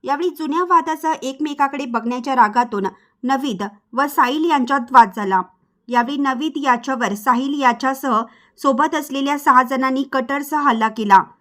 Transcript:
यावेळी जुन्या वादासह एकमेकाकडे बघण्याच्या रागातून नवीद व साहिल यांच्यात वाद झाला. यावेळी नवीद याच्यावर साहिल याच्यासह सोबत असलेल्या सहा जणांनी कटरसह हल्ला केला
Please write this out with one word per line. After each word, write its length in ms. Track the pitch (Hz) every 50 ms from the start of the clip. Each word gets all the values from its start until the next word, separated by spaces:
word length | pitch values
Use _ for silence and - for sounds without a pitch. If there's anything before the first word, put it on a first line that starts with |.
| -
यावेळी 260 | 262 277 285 349 359
जुन्या 340 | 294 - 320 277 294 339 359
वादासह 480 | 349 359 330 311 320 320 311 320 320 311 -
एकमेकाकडे 640 | - 262 269 269 302 302 285 285 285 277 285 269 285
बघण्याच्या 520 | 247 233 226 220 233 247 254 233 285 262
रागातून 500 | 254 226 214 214 247 247 233 220 202 190 208 202 _ _ _ _ _
नवीद 400 | - 247 269 254 269 285 202 180 202 202 - _ _ _
व 140 | - 247 285
साहिल 440 | 285 277 349 262 247 277 311 320 339
यांच्यात 420 | 311 277 247 233 277 277 240 247
वाद 180 | 262 262 233 208 -
झाला. 260 | 226 208 190 190 202 214 - _ _ _ _ _ _ _ -
यावेळी 280 | 240 240 240 247 285
नवीद 360 | 285 285 269 262 240 302 311 302
याच्यावर 580 | 311 277 269 247 240 240 277 269 233 240 196 202
साहिल 460 | 202 - 262 247 240 262 277 285 285
याच्यासह 600 | 269 247 214 - - 262 262 262 - 269 226 214 233 226 _ _ _ _ _ _
सोबत 320 | - 277 262 226 302 311 320
असलेल्या 440 | 302 285 294 269 277 277 277 294 285
सहा 240 | 285 302 254 254
जणांनी 400 | 262 240 269 254 269 262 262 269
कटरसह 680 | 269 - - 262 254 254 277 285 285 285 311 294 285 285
हल्ला 200 | 226 226 220 220
केला 340 | 220 226 214 208 196 185 165 - - _